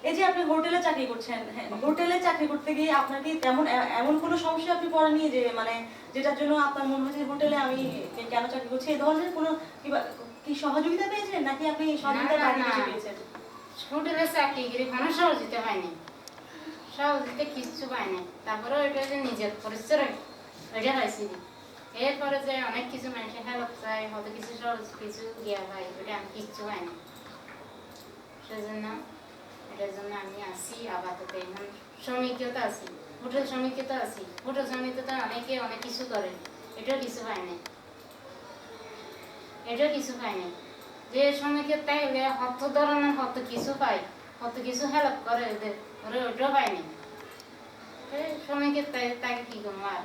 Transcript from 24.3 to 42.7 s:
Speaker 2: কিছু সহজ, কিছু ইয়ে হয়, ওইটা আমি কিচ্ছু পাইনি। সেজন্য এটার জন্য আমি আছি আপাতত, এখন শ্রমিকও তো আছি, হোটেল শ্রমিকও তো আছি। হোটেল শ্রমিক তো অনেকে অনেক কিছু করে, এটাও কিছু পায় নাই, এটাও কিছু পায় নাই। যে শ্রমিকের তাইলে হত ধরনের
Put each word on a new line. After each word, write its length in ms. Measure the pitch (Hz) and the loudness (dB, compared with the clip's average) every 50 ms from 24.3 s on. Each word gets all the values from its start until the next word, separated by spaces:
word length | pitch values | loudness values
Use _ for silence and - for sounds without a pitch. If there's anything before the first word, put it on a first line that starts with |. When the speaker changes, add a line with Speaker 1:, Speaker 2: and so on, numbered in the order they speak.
| 220 | -8
Speaker 2:
কিছু 140 | 240 - 233 233 220 | -8 -8 -10 -10 -4
সহজ, 220 | 233 240 233 220 208 - - - | -2 -2 -2 -2 -4 -10 -10 -10
কিছু 240 | 214 208 214 220 226 226 226 226 226 | -10 -8 -8 -8 -8 -10 -8 -8 -4
ইয়ে 160 | 214 202 190 185 | -4 -4 -4 -4
হয়, 200 | 190 190 185 180 180 190 | -8 -8 -8 -8 -8 -8
ওইটা 160 | - 202 160 - 190 | -10 -8 -6 -6 -8
আমি 100 | 190 - - | -8 -10 -10
কিচ্ছু 260 | 214 202 - - 214 208 208 | -10 -10 -10 -10 -8 -6 -6
পাইনি। 240 | 208 180 175 170 170 - - - - - - - - - - - - - - - - - - - - - - - - - - - - - - | -6 -6 -6 -8 -10 -12 -16 -16 -18 -16 -16 -16 -16 -16 -16 -16 -16 -16 -16 -16 -18 -18 -18 -18 -18 -18 -18 -18 -18 -18 -18 -18 -18 -18 -14
সেজন্য 380 | - 220 214 208 214 214 214 214 214 214 - - - - - - - - - - - - - - - - | -10 -8 -6 -6 -6 -6 -6 -6 -6 -6 -8 -10 -12 -16 -18 -18 -18 -18 -18 -18 -18 -18 -16 -16 -14 -6
এটার 180 | 202 202 202 190 | -4 -4 -4 -4
জন্য 200 | 202 202 202 202 | -6 -8 -6 -6
আমি 260 | 196 190 196 196 208 | -6 -8 -8 -8 -8
আছি 460 | 202 190 185 214 - - 233 233 233 | -8 -8 -8 -8 -8 -10 -8 -8 -6
আপাতত, 480 | 214 185 180 180 180 180 180 185 185 190 | -4 -4 -4 -4 -4 -6 -6 -8 -8 -6
এখন 300 | 185 180 180 185 196 202 202 202 - - - - - - | -6 -6 -6 -8 -10 -10 -12 -12 -14 -18 -18 -18 -12 -6
শ্রমিকও 460 | 262 247 247 254 247 247 247 254 240 247 | -2 0 0 0 0 -2 -2 -4 -4 -2
তো 60 | 247 | 0
আছি, 260 | 233 208 208 - - - - - - - - - 247 | -2 -2 -2 -4 -10 -12 -14 -14 -16 -16 -16 -10 -8
হোটেল 240 | 247 240 277 269 | 0 0 0 0
শ্রমিকও 360 | 262 262 254 254 262 254 269 262 | 0 0 0 0 0 0 -2 -4
তো 60 | - 269 | -2 -2
আছি। 280 | 262 - - - - 190 - - - - | -2 -2 -4 -4 -10 -12 -12 -12 -8 -6
হোটেল 200 | 254 262 277 262 | -2 0 0 0
শ্রমিক 300 | 247 254 254 254 254 247 | 0 -2 -2 -2 -2 -4
তো 180 | 262 254 254 262 | -4 -4 -2 -2
অনেকে 460 | 262 240 233 240 240 240 254 262 254 | -2 -2 -2 -4 -4 -2 -2 -2 -2
অনেক 200 | 226 - 220 220 | -2 -4 -4 -6
কিছু 240 | 247 247 233 - 254 | -6 -6 -4 -6 -4
করে, 240 | 240 226 202 190 185 185 - - - - - - - - | -2 -2 -2 -2 -2 -6 -8 -12 -14 -14 -14 -16 -14 -14
এটাও 220 | 220 226 254 269 262 | -6 0 0 0 0
কিছু 200 | 254 233 214 233 226 | 0 -4 -6 -6 -6
পায় 180 | 226 208 185 180 | -4 -4 -4 -6
নাই, 120 | 180 175 170 - - - - - - - - - - - - - 539 539 - - - - - - 453 453 453 453 440 440 427 440 - - - - - - - - - - - - 233 233 | -6 -8 -10 -10 -14 -16 -16 -20 -20 -20 -20 -18 -18 -18 -18 -16 -16 -16 -16 -16 -16 -16 -16 -16 -16 -16 -16 -14 -14 -14 -14 -14 -14 -16 -16 -16 -16 -16 -16 -16 -16 -16 -12 -6 -4 2
এটাও 160 | 233 294 302 294 | 4 4 4 4
কিছু 180 | 277 - - 247 233 | 2 -2 -4 -6 -4
পায় 140 | 240 214 190 | -4 -4 -4
নাই। 160 | 185 180 180 - - - - - - - - - - - - 233 | -4 -6 -6 -10 -10 -14 -16 -16 -16 -16 -18 -18 -18 -14 -2 2
যে 80 | 262 285 285 285 | 6 6 6 4
শ্রমিকের 440 | 285 285 294 285 294 285 285 302 302 - | 4 0 2 2 2 2 2 0 0 2
তাইলে 440 | 294 285 294 294 269 262 262 262 269 | 2 2 2 2 2 2 2 2 2
হত 320 | 262 262 247 247 247 254 269 | 2 2 0 -2 -2 0 -2
ধরনের 440 | 285 | 4